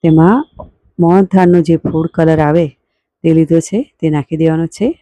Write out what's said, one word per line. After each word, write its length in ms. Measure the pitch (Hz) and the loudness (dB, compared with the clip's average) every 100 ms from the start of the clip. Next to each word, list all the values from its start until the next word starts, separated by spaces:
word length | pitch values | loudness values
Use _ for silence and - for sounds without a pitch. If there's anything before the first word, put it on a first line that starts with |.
તેમાં 340 | 165 156 165 240 302 - - _ _ - | 2 4 4 2 -4 -16 -20 _ _ -4
મોહનથાળનો 580 | 170 185 190 190 180 175 165 | 0 2 2 2 2 2 0
જે 60 | 160 | -2
ફૂડ 240 | - 160 165 - | -2 -4 -6 -2
કલર 240 | 160 160 147 | 0 2 0
આવે 200 | 160 156 _ _ _ _ _ | 0 -2 _ _ _ _ _
તે 60 | 165 160 | 0 0
લીધો 220 | 156 165 160 | 2 0 -2
છે, 100 | 202 285 _ | -8 -8 _
તે 80 | 160 | -4
નાખી 260 | 151 139 160 | -4 -6 -2
દેવાનો 240 | 160 160 165 - | -2 -2 -6 -4
છે 120 | 226 349 | -6 -6